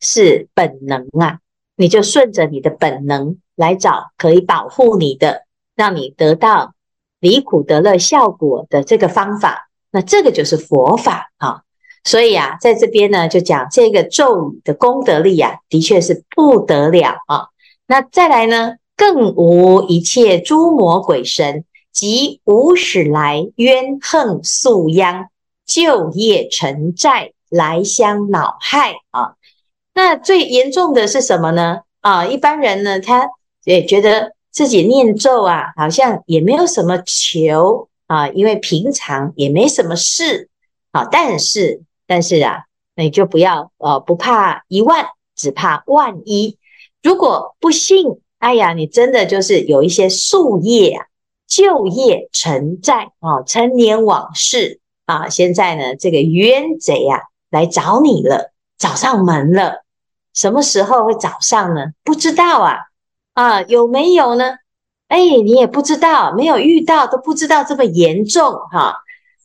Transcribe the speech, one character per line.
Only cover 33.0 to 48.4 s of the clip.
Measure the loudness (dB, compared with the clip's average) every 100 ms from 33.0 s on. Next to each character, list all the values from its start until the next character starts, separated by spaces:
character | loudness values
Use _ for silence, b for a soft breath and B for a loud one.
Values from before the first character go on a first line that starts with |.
他 | 0 0 0 -8 _ _
也 | 0 0
觉 | 4 2
得 | 4 2 -2 _ _
自 | -4 0
己 | 2
念 | 2 2 2
咒 | 2 2 2
啊， | 0 -2 -6 -4
好 | -4
像 | 0 0 0
也 | -2 0
没 | 2
有 | 0 0
什 | -2
么 | -2 -2
求 | -4 -6 -4 -2 0 2 0 0 -6 _ -6
啊， | -4 -2
因 | 0 0
为 | -2
平 | -4 -4 -4
常 | -6 -6 -6 -6 -4
也 | -2
没 | 0 0
什 | 0
么 | -4
事 | -2 -4 -4 -4 -6 -8 _ _ _ _
啊。 | -6 -2
但 | 0 0 -2
是， | -4 -2 -2 -4 _ _ -4
但 | -4
是 | 0 0
啊， | 0 -4 -14 _ _
那 | -6
你 | -2
就 | 0 0
不 | 2
要， | 2 0 -6 _
呃， | -2 -2
不 | -2 -4
怕 | 0 0 0 -4 -6
一 | -2
万， | 2 0 -2 -12 _
只 | -10 -8
怕 | -4 -4 -4 0
万 | 0 0 -4
一。 | -6 -4 -4 -8 b b b _
如 | 0 2
果 | 0 -2 -6 -4
不 | -2
幸， | 0 2 2 2 -4 _
哎 | -6